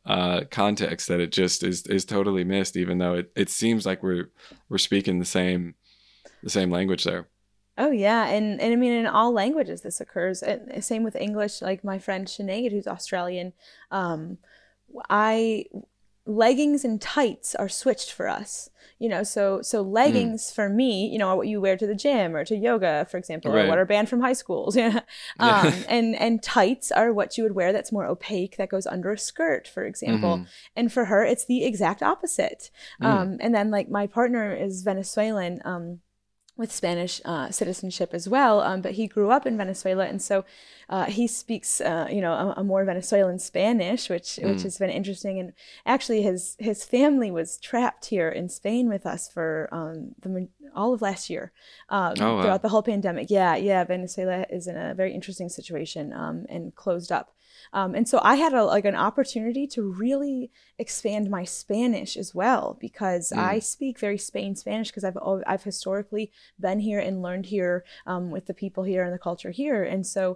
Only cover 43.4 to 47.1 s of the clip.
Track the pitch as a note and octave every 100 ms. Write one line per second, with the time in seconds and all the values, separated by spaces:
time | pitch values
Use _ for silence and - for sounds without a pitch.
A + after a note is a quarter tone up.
43.4 | - - G3+ A#3 F3+ A#3+ - F3 - -
44.4 | G3 G3 F#3 - F#3+ - G3 F#3 G3+ F#3+
45.4 | F3+ - - - - C4+ - A3 G3+ F3+
46.4 | - - A3 G#3 - B3 D4